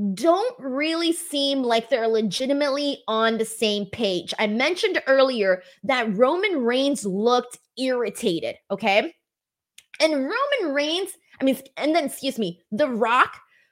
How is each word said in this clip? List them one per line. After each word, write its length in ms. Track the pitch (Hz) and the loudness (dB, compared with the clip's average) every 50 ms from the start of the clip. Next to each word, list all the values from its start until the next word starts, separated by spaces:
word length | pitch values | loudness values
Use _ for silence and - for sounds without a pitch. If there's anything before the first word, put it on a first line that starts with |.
| 208 196 190 | -4 -2 -2
don't 440 | 190 262 330 349 381 453 508 - - | 2 4 4 4 4 2 -2 -4 -6
really 540 | 262 269 247 277 302 320 330 339 339 330 | -8 -6 -4 -2 -2 -2 0 0 0 0
seem 500 | 330 - - - 294 285 277 277 277 269 | -2 -2 -4 -6 -4 -2 0 0 0 0
like 280 | 254 233 226 226 226 - | 0 2 0 0 0 0
they're 180 | 269 226 226 226 | 0 0 2 2
legitimately 960 | 226 220 220 196 - - 262 254 285 285 294 277 269 285 285 285 277 - - | 2 2 0 0 -2 -2 0 0 0 2 0 0 0 -2 -2 -2 -4 -4 -4
on 300 | 214 220 220 226 226 226 | -2 0 2 2 2 2
the 80 | 226 220 | 0 -4
same 400 | 220 - - 226 214 208 208 208 | -4 -4 -2 -2 0 0 -2 -4
page. 460 | 202 - - 226 196 180 180 - - - - | -6 -6 -2 -2 0 0 -2 -4 -6 -4 -2
I 80 | 220 | 0
mentioned 560 | 208 208 233 269 320 359 - 453 381 330 302 - | 0 0 0 0 0 0 0 -2 -2 -2 0 2
earlier 560 | 269 269 269 262 262 254 220 196 190 185 185 - - - _ - | 2 4 6 4 4 4 2 2 2 2 0 -2 -12 -20 _ -4
that 320 | 202 254 247 226 220 185 | -2 0 0 0 0 2
Roman 480 | 202 254 262 330 359 415 415 349 277 233 | 4 4 4 4 2 0 0 0 0 0
Reigns 400 | 233 247 262 277 285 277 - - | 0 2 2 2 0 0 -2 -4
looked 540 | 202 180 196 220 240 247 247 240 - - - _ _ - | -4 -2 0 2 2 2 2 0 -2 -10 -20 _ _ -8
irritated, 800 | - 262 254 254 240 233 202 - - 233 202 170 156 120 113 - - _ - | -4 -2 0 0 0 -2 -4 -4 -4 -2 -2 -2 -2 -4 -6 -8 -10 _ -10
okay? 440 | 196 - 226 202 196 214 - 330 - _ _ _ _ _ _ _ _ _ _ _ _ - - _ - - | -8 -2 0 2 2 2 2 0 -6 _ _ _ _ _ _ _ _ _ _ _ _ -20 -20 _ -4 0
And 140 | 294 320 302 | 2 2 2
Roman 600 | 269 262 285 427 494 554 571 571 494 370 294 269 | 2 -2 -2 -2 -2 -2 0 -2 -2 -2 -2 0
Reigns, 360 | 285 294 302 330 370 392 - - - _ _ - - | -2 -2 0 -2 -4 -4 -6 -10 -16 _ _ -8 -2
I 20 | 269 | 0
mean, 140 | 269 254 269 - - - | 0 0 0 -4 -14 -8
and 180 | - - 302 320 | -2 0 2 2
then, 120 | 339 285 | 2 0
excuse 320 | 240 - - 269 269 - 226 | -2 -6 -6 -6 -6 -4 -4
me, 240 | 208 170 170 _ _ - | -4 -6 -6 _ _ -6
The 160 | 214 208 302 262 | -2 -2 -2 0
Rock, 480 | 240 208 233 220 240 262 - - - - - _ _ _ _ _ | 0 0 0 2 4 2 2 2 -2 -16 -20 _ _ _ _ _